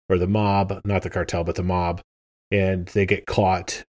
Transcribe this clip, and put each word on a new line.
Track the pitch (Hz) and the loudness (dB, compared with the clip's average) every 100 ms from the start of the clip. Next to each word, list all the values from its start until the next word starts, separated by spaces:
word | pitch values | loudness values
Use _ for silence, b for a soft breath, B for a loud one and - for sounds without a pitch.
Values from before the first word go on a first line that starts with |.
| - | 0
or | 92 | 2
the | 92 | 2
mob, | 107 104 98 95 98 | 2 2 2 0 -2
not | 101 95 | -2 -2
the | 90 | -2
cartel, | 92 85 87 | -4 -2 -2
but | 85 | -2
the | 92 | -2
mob, | 90 90 87 85 - _ _ _ - | 0 0 -2 -4 -10 _ _ _ -2
and | 101 95 92 87 | 0 2 0 -2
they | 104 | 0
get | 95 101 - | 2 0 -2
caught. | - 95 92 - - - | 0 2 0 -4 -10 -10